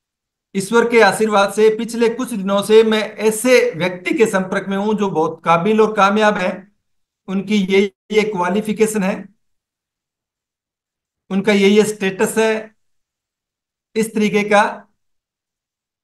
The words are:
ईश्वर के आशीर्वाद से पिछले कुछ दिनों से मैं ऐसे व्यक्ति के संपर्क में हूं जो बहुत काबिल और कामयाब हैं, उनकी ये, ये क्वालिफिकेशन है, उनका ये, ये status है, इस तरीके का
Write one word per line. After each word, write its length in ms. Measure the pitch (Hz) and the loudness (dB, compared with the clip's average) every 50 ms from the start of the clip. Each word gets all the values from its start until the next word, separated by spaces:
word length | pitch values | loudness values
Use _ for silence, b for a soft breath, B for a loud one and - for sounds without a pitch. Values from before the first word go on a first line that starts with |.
| _ _ _ _ _ _ _ _ _ _ - | _ _ _ _ _ _ _ _ _ _ -8
ईश्वर 340 | 196 190 - 226 233 226 233 | -6 -4 0 2 2 2 4
के 120 | 247 233 | 4 4
आशीर्वाद 520 | 214 196 190 - 214 214 208 196 196 196 196 | 4 4 4 2 -2 0 2 2 0 0 0
से 160 | 208 214 220 220 | 2 2 2 2
पिछले 340 | 214 233 220 226 226 240 226 | 0 -4 -6 -4 -2 -2 -2
कुछ 240 | 233 240 254 - 240 | -2 -2 -8 -8 -8
दिनों 280 | 196 190 196 202 202 | -6 -4 -2 -2 -2
से 220 | 202 208 214 220 226 | 0 4 4 4 4
मैं 180 | 220 214 214 | 4 2 -2
ऐसे 720 | 208 - - - 202 220 214 - - 254 254 247 240 240 | -4 -6 -8 -4 -2 -2 -2 0 0 2 2 4 2 0
व्यक्ति 420 | - 156 170 185 180 175 - 349 320 | -2 -4 -4 -6 -6 -6 -6 -4 0
के 120 | 320 226 | 0 0
संपर्क 420 | 196 190 190 190 185 190 196 185 196 | 2 0 -2 -4 -4 -6 -6 -6 -4
में 100 | 196 196 | -6 -4
हूं 160 | 202 214 220 | -2 -2 -2
जो 160 | 190 208 196 | -2 -2 -2
बहुत 320 | 170 156 156 165 165 - - | -2 -2 -2 -2 -4 -6 0
काबिल 360 | 170 170 170 170 208 220 214 | 0 2 2 2 2 2 2
और 120 | 220 208 214 | 2 2 2
कामयाब 440 | - 190 196 202 214 214 214 208 190 | 2 0 2 2 2 2 2 0 0
हैं, 340 | 185 185 185 - - _ _ _ _ _ _ _ _ _ _ _ _ - | -2 -4 -6 -8 -12 _ _ _ _ _ _ _ _ _ _ _ _ -8
उनकी 280 | 190 196 190 196 214 | -6 -6 -4 -2 -2
ये, 260 | 208 190 180 190 196 202 196 _ _ _ - | 0 0 2 2 2 2 0 _ _ _ -4
ये 120 | 214 214 202 | 0 0 0
क्वालिफिकेशन 800 | 208 214 180 175 180 190 214 214 214 208 - 220 214 214 214 185 | 0 -2 -4 -2 -2 -2 -2 -2 -4 -2 -2 -2 -2 -2 -2 -4
है, 260 | 190 214 - - - _ _ _ _ _ _ _ _ _ _ _ _ _ _ _ _ _ _ _ _ _ _ _ _ _ _ _ _ _ _ _ _ _ _ _ _ _ _ _ - | -4 -4 -6 -10 -16 _ _ _ _ _ _ _ _ _ _ _ _ _ _ _ _ _ _ _ _ _ _ _ _ _ _ _ _ _ _ _ _ _ _ _ _ _ _ _ -6
उनका 240 | 185 196 196 214 208 | -4 -2 0 2 2
ये, 140 | 202 196 196 | 4 4 4
ये 160 | 208 214 208 | 4 4 4
status 540 | 214 214 - 208 190 185 - 214 202 - 214 | 2 0 -4 -4 -6 -2 -2 -4 -2 0 0
है, 380 | 220 220 220 214 214 - _ _ _ _ _ _ _ _ _ _ _ _ _ _ _ _ _ _ _ _ _ _ _ _ - | 0 0 -2 -4 -8 -14 _ _ _ _ _ _ _ _ _ _ _ _ _ _ _ _ _ _ _ _ _ _ _ _ -4
इस 180 | 220 220 220 - | -4 -4 -4 -2
तरीके 280 | 233 214 208 180 208 208 | -2 -2 0 0 -2 -2
का 440 | 208 208 202 214 233 - - - _ _ _ _ _ _ _ _ _ _ _ _ _ _ _ _ _ _ _ _ _ _ _ | 0 2 2 2 0 -2 -10 -18 _ _ _ _ _ _ _ _ _ _ _ _ _ _ _ _ _ _ _ _ _ _ _